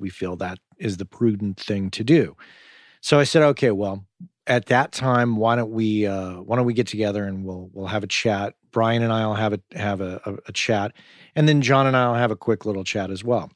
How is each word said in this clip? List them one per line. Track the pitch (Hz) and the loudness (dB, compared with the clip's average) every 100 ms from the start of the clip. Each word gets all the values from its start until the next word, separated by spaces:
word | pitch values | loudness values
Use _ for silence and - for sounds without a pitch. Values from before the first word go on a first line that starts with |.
we | 98 | -12
feel | - 92 87 | -6 -8 -6
that | 90 90 _ - | -8 -10 _ -8
is | 110 92 | -6 -4
the | |
prudent | 95 - 117 101 104 92 | -8 0 0 0 -4 -6
thing | - 101 95 | -4 -4 -4
to | - | -4
do." | 110 160 95 - - - - - _ _ | 4 4 4 -4 -20 -20 -20 -20 _ _
So | - 147 | 2 4
I | |
said, | 139 165 | 4 4
"Okay, | 151 131 127 | 4 4 2
well, | 98 101 98 98 _ 180 _ - | 2 -2 -6 -12 _ -20 _ -2
at | 123 - | -2 2
that | 123 147 | 2 2
time, | - 127 120 120 110 | -2 0 2 2 2
why | 113 | 2
don't | 120 110 | 2 0
we, | 113 110 107 101 | -2 0 2 0
uh, | 98 92 90 | -2 -6 -10
why | 101 120 | -4 0
don't | 120 | 0
we | |
get | 117 117 | 0 -2
together | 104 104 101 | -2 -2 -2
and | 98 95 | -4 -6
we'll, | 95 92 92 | -8 -10 -12
we'll | 98 95 | -12 -6
have | 107 | -4
a | 101 | -2
chat. | - 113 101 101 - _ | -2 0 0 -2 -8 _
Brian | 117 113 117 | 0 2 2
and | 117 | 2
I | 113 | 0
will | 110 107 | 0 0
have | 110 | -2
a, | 101 _ | -2 _
have | - 104 98 | -6 -4 -4
a, | 95 92 - | -6 -8 -10
a, | 101 - | -10 -10
a | |
chat. | 95 - 107 104 - - - - | -6 -2 0 -2 -8 -20 -20 -10
And | 156 151 | 0 4
then | 147 | 4
John | 127 135 135 | 4 4 4
and | 131 | 4
I | 123 | 2
will | 120 | 2
have | 120 | 0
a | 104 | -2
quick | - 104 107 | -2 -2 -2
little | 98 | -6
chat | 95 107 92 | -4 -4 -4
as | 95 | -6
well." | 117 117 - | -2 -2 -2